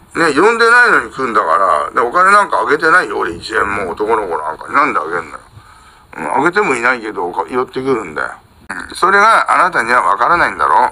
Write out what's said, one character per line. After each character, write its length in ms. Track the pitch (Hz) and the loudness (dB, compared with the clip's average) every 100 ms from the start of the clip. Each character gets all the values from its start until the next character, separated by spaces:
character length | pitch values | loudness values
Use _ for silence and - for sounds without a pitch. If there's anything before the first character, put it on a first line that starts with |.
| - - | -10 -2
ね、 160 | 165 | 0
呼 180 | 139 208 | 2 2
ん 60 | 233 | 4
で 100 | 233 | 4
な 200 | 240 226 | 4 4
い 20 | |
の 140 | 151 | 2
に 80 | 113 | -2
来 120 | - | -6
ん 80 | 131 | -2
だ 80 | 107 | 0
か 160 | 87 87 | 2 2
ら、 340 | 95 76 73 | 2 0 0
で、 80 | - | -2
お 100 | 120 | 0
金 220 | 175 190 | 2 4
な 100 | 202 | 4
ん 80 | 196 | 2
か 80 | 95 | 0
あ 100 | 113 | 0
げ 100 | 151 | 0
て 120 | 160 | 2
な 140 | 180 | 2
い 40 | 165 | 2
よ、 100 | - | -4
俺、 160 | - | -6
一 200 | - - | -8 -6
円 140 | 110 101 | -4 -2
も 220 | 101 92 | -4 -6
男 260 | 82 107 110 | -4 -2 0
の 100 | 95 | -2
子 100 | 80 | -6
な 140 | 76 | -6
ん 40 | 76 | -10
か 80 | - | -4
に。 80 | |
な 120 | 143 143 | -2 0
ん 60 | |
で 60 | 107 | -2
あ 60 | |
げ 40 | - | -4
ん 40 | |
の 80 | 87 | -6
よ。 180 | 80 - - - - - - - - - | -8 -14 -20 -20 -20 -20 -20 -20 -18 -10
う 60 | |
ん、 120 | - | -4
あ 80 | 131 | -2
げ 80 | 165 | 0
て 100 | 190 | 0
も 140 | 208 | 0
い 60 | - | 0
な 140 | 123 | 0
い 60 | 123 | -2
け 120 | 110 | -4
ど、 160 | 98 87 | -6 -6
お 40 | |
か-、 120 | 98 98 | -6 -4
寄 140 | 127 | -4
っ 40 | 127 | -4
て 80 | |
く 200 | 131 135 | -4 -2
る 100 | 117 | -2
ん 100 | 90 | -4
だ 80 | 73 | -8
よ。 60 | 60 - _ _ - - - | -8 -10 _ _ -16 -14 -14
う 20 | |
ん、 40 | - | -2
そ 120 | 180 | 2
れ 100 | 202 | 4
が 340 | 202 196 - | 4 4 2
あ 40 | 135 | 2
な 120 | 175 | 2
た 140 | 156 | 0
に 80 | 117 | 0
は 100 | 123 | 2
分 160 | 90 104 | 2 2
か 100 | 127 | 2
ら 80 | 170 | 2
な 120 | 135 | 0
い 40 | |
ん 60 | 127 | 0
だ 80 | 71 | 2
ろ 240 | 95 123 | 2 2